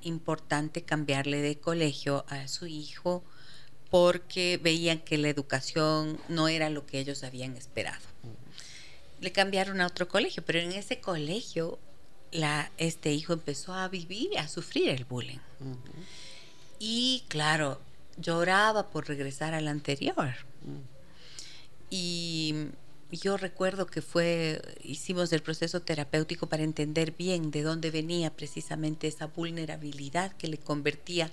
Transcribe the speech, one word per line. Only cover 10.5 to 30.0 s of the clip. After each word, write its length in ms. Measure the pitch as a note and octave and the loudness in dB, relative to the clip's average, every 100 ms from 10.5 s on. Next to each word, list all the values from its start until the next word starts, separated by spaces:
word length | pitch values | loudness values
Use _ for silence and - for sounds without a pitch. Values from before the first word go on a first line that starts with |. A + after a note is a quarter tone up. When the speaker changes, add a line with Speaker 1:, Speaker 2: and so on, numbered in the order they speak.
| E3 | 0
Speaker 1:
en 120 | F3 | 0
ese 260 | G3 G3+ B3+ | -4 -4 -4
colegio 800 | - D#3+ D3 G#3+ - E3 E3 - - - - - - | -2 -2 0 -2 -2 -2 -2 -4 -10 -12 -12 -12 -6
la, 360 | E3 D3+ D3+ - - | 0 2 2 0 0
este 360 | E3 - D#3 | 0 0 0
hijo 180 | D3 D#3+ | 2 2
empezó 420 | E3 D3+ C#3 - | 0 0 -4 -4
a 140 | F#3 F#3 | -4 -2
vivir, 500 | F#3+ E3 G3+ F#4 G4+ | -4 -6 -4 -2 0
a 100 | D3+ | -2
sufrir 400 | F3 - D#4 F4 | -6 -2 2 2
el 160 | C3+ A#2+ | 2 -2
bullying. 340 | B2 B2 B2+ - - | -6 -6 -8 -10 -10
Speaker 2:
Ujú. 180 | C3+ B2+ - D#3+ F#3 - - - - - - - | -8 -8 -10 -10 -10 -10 -12 -12 -14 -14 -12 -6
Speaker 1:
Y 440 | A3 A#3 B3+ B3+ - | -2 2 4 2 0
claro, 500 | D3+ D3+ D#3 C#3+ C3 - - - - | 2 4 4 2 0 -8 -12 -10 -4
lloraba 720 | E3+ E3+ F3 G3 G#3+ G#3+ - | 0 4 6 8 8 4 0
por 180 | D#3 - | -2 -2
regresar 460 | C#3+ C#3 C3+ D#3 | -2 -2 -2 -2
al 140 | D#3+ D3+ | 0 0
anterior. 680 | D3 C#3+ C#3 - F#4 C#3 - - - C#3 | 0 0 0 2 2 0 -2 -8 -8 -8
Speaker 2:
Ujú. 160 | C#3+ C3 - - - - - - - - - - | -8 -8 -12 -14 -14 -12 -12 -10 -10 -10 -10 -6
Speaker 1:
Y 640 | F#3+ F3 E3+ E3+ D#3+ D#3 D3+ D3+ - - - - | -4 -2 -2 -2 0 2 0 -2 -8 -12 -12 -10
yo 280 | E3+ G3 G3 | -2 0 0
recuerdo 480 | F#3 - F#3 F#3+ F3 | -2 0 0 2 -2
que 160 | D#3 | -2
fue, 600 | - E3+ E3+ E3+ D#3+ D#3 - - | 2 4 4 4 2 0 -6 -12
hicimos 480 | - C#3 - F3+ E3 | -8 -6 -2 2 4
el 100 | D#3 | 4
proceso 400 | D#3+ D#3+ E3 F3+ | 2 -2 0 0
terapéutico 680 | F3 D3+ D3 D#3 D#3 E3+ E3 | 0 -2 2 2 2 -2 0
para 140 | D#3 | 2
entender 500 | D#3 D#3 D3+ D#3 D#3+ D#3+ | 2 2 2 2 2 0
bien 340 | F3+ F3+ D#3 | 0 2 2
de 100 | D3 | 0
dónde 280 | D#3 E3 D#3+ | 0 0 0
venía 460 | D#3 D#3+ F3 D#3 - | 0 0 2 0 -2
precisamente 720 | D3 D#3+ - D#3 D#3 D#3 D#3 | -8 -8 -4 0 0 0 -2
esa 200 | D3+ D#3 | -2 -6
vulnerabilidad 1080 | E3+ E3 E3 D#3+ D#3 D3 C#3 | -4 -4 -2 -4 -4 -6 -6